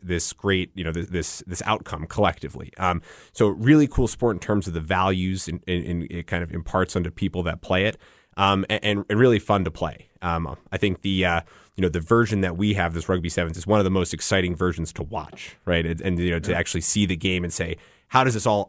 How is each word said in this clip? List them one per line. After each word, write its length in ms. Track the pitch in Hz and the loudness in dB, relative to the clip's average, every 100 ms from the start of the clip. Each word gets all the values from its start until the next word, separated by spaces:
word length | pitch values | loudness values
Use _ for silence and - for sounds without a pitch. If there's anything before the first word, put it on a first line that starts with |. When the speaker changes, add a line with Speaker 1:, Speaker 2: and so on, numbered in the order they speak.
Speaker 1:
this 320 | 90 87 - | -4 -2 -2
great, 380 | - 98 95 87 | -4 0 0 0
you 100 | 92 | -6
know, 80 | 80 | -6
this, 180 | 80 - | -4 -4
this, 340 | 87 - - - | -4 -4 -8 -10
this 160 | 90 - | -6 -2
outcome 400 | 107 - - - | -2 -4 -10 -6
collectively. 640 | - 98 - - - - - | 0 0 0 -10 -12 -16 -4
Um, 240 | 92 87 - - - | -2 -2 -4 -20 -20
so 160 | - 107 | 2 2
really 380 | 95 113 151 143 | 4 6 6 6
cool 200 | - 120 | 2 0
sport 280 | - 120 90 | 2 0 0
in 40 | |
terms 280 | - 107 92 | 0 0 0
of 60 | |
the 80 | 82 | -6
values 640 | 78 92 95 95 92 92 - | 0 2 2 2 0 -2 -4
and, 160 | 85 - | -8 -4
and, 180 | 87 - | -4 -2
and 260 | 87 82 | -4 -4
it 140 | 87 80 | -8 -6
kind 160 | 87 | -6
of 100 | 85 | -4
imparts 440 | 85 80 92 92 95 | -8 -4 -2 0 -2
onto 160 | 85 | -4
people 320 | - 92 87 | -2 -4 -2
that 180 | 85 82 | -4 -6
play 240 | - 92 101 | -2 0 0
it. 120 | - - _ _ - | -2 -14 _ _ 0
Um, 300 | 98 98 95 | 4 4 2
and, 160 | 107 | 0
and, 220 | 107 101 98 | 0 -2 0
and 100 | 107 | 4
really 200 | 127 110 | 6 6
fun 240 | - 104 | 4 2
to 80 | 85 | 2
play. 380 | - 82 - - _ | -2 -6 -6 -20 _
Um, 340 | 90 82 82 - - | -4 -2 -4 -10 -10
I 60 | 95 | -2
think 260 | 104 92 | -2 0
the, 200 | 98 95 | -2 0
uh, 180 | 90 85 - - _ - | 2 0 -2 -18 _ -2
you 80 | |
know, 60 | 92 | 0
the 100 | 85 | 0
version 420 | 80 117 117 107 | 2 4 4 2
that 160 | 95 85 | 0 0
we 160 | 104 | 0
have, 220 | 98 87 82 | 2 0 -2
this 120 | 80 | -2
Rugby 220 | 92 82 | -2 0
Sevens, 280 | - 85 82 | -2 -2 -4
is 100 | 95 | 2
one 120 | 104 | 2
of 40 | |
the 80 | 95 | 4
most 200 | 95 87 | 2 0
exciting 440 | 80 - 98 90 85 | -4 0 0 0 0
versions 360 | 90 82 80 | -2 -2 -6
to 100 | - | -8
watch, 520 | 78 104 78 - - - - | -8 -8 -10 -16 -18 -12 -2
right? 200 | 85 82 | 0 0
And, 160 | 82 | -2
and, 160 | 95 87 | -2 0
you 120 | 87 | 0
know, 80 | 85 | 0
to 120 | - | 0
Speaker 2:
Yeah. 60 | 87 | -2
Speaker 1:
actually 240 | 87 90 | -2 -2
see 240 | - - 101 | 0 2 2
the 100 | 87 | 0
game 280 | 95 92 | -2 -2
and 100 | 87 | -2
say, 240 | - 85 80 - _ _ | -4 -6 -6 -12 _ _
"How 140 | 131 | 4
does 100 | 131 110 | 4 2
this 100 | 113 | 2
all, 200 | 104 | 0